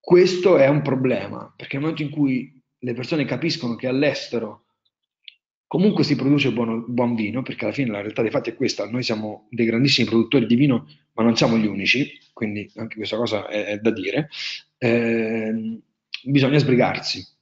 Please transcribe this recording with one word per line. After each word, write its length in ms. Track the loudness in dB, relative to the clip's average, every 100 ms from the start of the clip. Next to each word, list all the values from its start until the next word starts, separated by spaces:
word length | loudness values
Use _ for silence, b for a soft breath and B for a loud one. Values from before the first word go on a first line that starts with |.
questo 560 | 6 6 6 4 4 6
è 100 | 6
un 160 | 4
problema, 680 | 0 0 0 0 -4 -12 -14
perché 220 | _ -10 -6
nel 60 |
momento 200 | -6 -4
in 80 | -6
cui 500 | 0 0 0 -4 _ _ _
le 180 | -8
persone 300 | -6 -4 -2
capiscono 520 | -2 -2 -4 -4 -6 -6
che 100 | -2
all'estero 760 | 0 0 -2 -6 -6 -6 -12 _ _ _ _ _ _ -20 _ _ _ _
comunque 360 | 2 2 4
si 140 | 2 2
produce 360 | 2 2 2
buono, 320 | 0 -2 -4 -4
buon 280 | -2 0
vino, 280 | 0 -2 -4
perché 220 | -8 -6
alla 100 | -6
fine 160 | -2 -4
la 100 | -4
realtà 220 | -6 -2
dei 80 | -2
fatti 200 | 0 -4
è 40 |
questa, 340 | -4 -4 -2 -6
noi 140 | -4
siamo 440 | -4 -4 -6 -10 _
dei 160 | -2 0
grandissimi 420 | 2 2 2 2
produttori 380 | 2 4 2 4
di 100 | 4
vino, 300 | 4 2 -2 b b
ma 100 | 0
non 140 | 2 4
siamo 220 | 2 2
gli 80 | 0
unici, 520 | -2 0 0 0 -6 _
quindi 380 | -8 -6 -6 -10 -12
anche 200 | -12 -10
questa 200 | -6 -4
cosa 300 | -2 -4 -4
è, 160 | -6
è 140 | -4 0
da 120 | 0
dire, 400 | 0 -2 -4 -4 B B B B _
ehm, 1000 | 0 2 2 0 0 -2 -2 -4 -6 -10 _ _ _ -14
bisogna 360 | 0 2 4 2
sbrigarsi. 680 | 4 4 2 0 -6 -8 -10 _